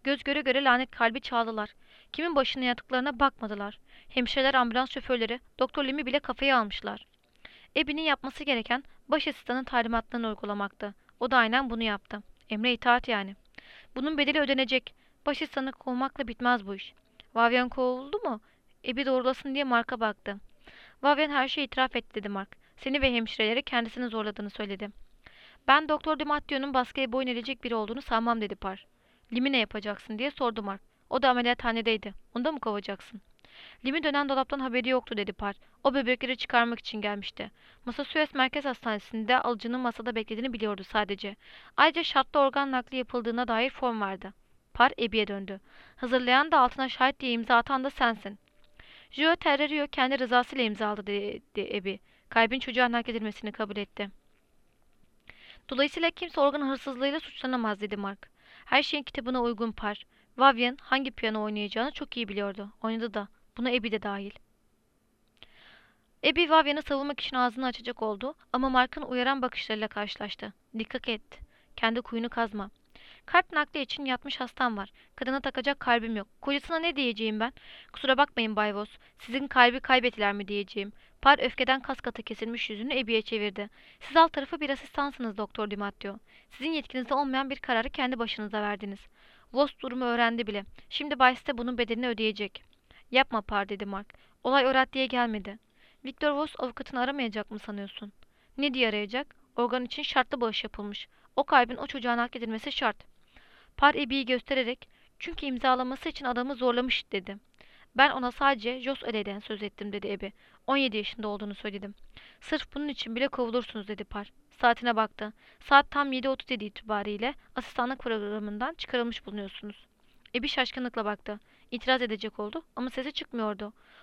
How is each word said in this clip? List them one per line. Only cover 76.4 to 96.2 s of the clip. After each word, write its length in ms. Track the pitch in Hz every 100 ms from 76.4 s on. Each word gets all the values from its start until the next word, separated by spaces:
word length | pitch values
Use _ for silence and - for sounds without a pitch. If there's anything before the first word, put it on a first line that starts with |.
Kocasına 380 | - 285 - 330
ne 180 | 339 277
diyeceğim 440 | 247 214 220 214
ben?" 120 | 233 - - - -
"Kusura 240 | - 269 262
bakmayın 400 | 285 - 226 214
Bay 180 | 208
Voss. 160 | 202 214 - - _
Sizin 280 | - 254 277
kalbi 340 | 254 240 254
kaybettiler 520 | - 254 240 226 202
mi 160 | 202 196
diyeceğim." 440 | 208 190 208 196 - _ -
Parr 160 | 269 294
öfkeden 420 | 254 - 247 262
kas 200 | - 262
katı 220 | 247 -
kesilmiş 480 | - 214 226 233 -
yüzünü 300 | 208 247 269
Abby'ye 220 | 226 220
çevirdi. 480 | - 220 208 196 202 - - -
"Siz 160 | - 311
alt 160 | 330
tarafı 280 | 294 269 320
bir 100 | 294
asistansınız 680 | 269 - - 285 277 240 202
Doktor 320 | 208 - 208
DiMatteo. 480 | 202 202 - 202 202 _ - _
Sizin 220 | - 285
yetkinizde 420 | 320 294 262 240
olmayan 360 | 285 285 262 269
bir 60 | 277
kararı 340 | - 233 254
kendi 280 | - 254 247
başınıza 440 | 226 - 208 214
verdiniz. 380 | 208 202 202 196 - _ - - _
Voss 200 | 254 285 -
durumu 240 | 262 254
öğrendi 420 | 247 240 233 233 214
bile. 180 | 202 196 - -
Şimdi 280 | - 294 269
Bay 180 | 254 254
Ste 220 | - 240
bunun 200 | 240 247
bedelini 300 | 240 226 247
ödeyecek." 560 | 220 220 208 202 - - _ _ - -
"Yapma 320 | 254 - 220
Parr," 260 | - 208 196
dedi 180 | 196 202
Mark. 280 | 196 208 - _ _
"Olay 220 | 240 277 262
o 80 |
raddeye 320 | 262 262 262 262
gelmedi." 520 | 247 240 214 196 208 _ _ _ _
"Victor 260 | 262 247